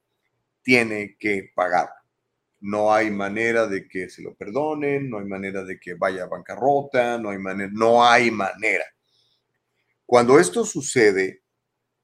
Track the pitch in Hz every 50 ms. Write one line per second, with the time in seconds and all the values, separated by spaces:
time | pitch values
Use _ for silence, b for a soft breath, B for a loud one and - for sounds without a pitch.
0 | _ _ _ _ _ _ _ _ _ _ _ _ _ 127 127 120 117 113 107 104
1 | 104 98 - _ - 107 101 95 92 - _ - 90 90 87 85 76 - - -
2 | _ _ _ _ _ _ _ _ _ _ _ _ 104 101 104 107 107 107 107 110
3 | 110 110 101 101 98 98 101 110 113 117 117 117 113 104 98 95 87 _ _ 95
4 | 90 90 - - 85 90 - _ 95 101 104 135 151 156 156 151 143 143 143 139
5 | 139 131 113 104 98 101 98 95 98 98 98 98 95 92 92 - _ 92 87 85
6 | 95 95 95 92 90 87 87 90 90 - 95 101 113 139 143 143 139 139 - 127
7 | 120 120 120 117 107 104 98 95 95 95 95 101 101 95 101 107 113 113 117 120
8 | 120 120 120 123 123 117 110 104 98 92 - 92 107 110 98 85 78 - _ _
9 | _ _ _ _ _ _ _ _ _ _ _ _ _ _ _ _ _ _ _ _
10 | _ - 120 120 120 120 135 156 180 175 - 233 220 - - 160 135 - - 131
11 | 110 104 95 95 95 - - _ _ _ _ _ _ _ _ _ _ _ _ _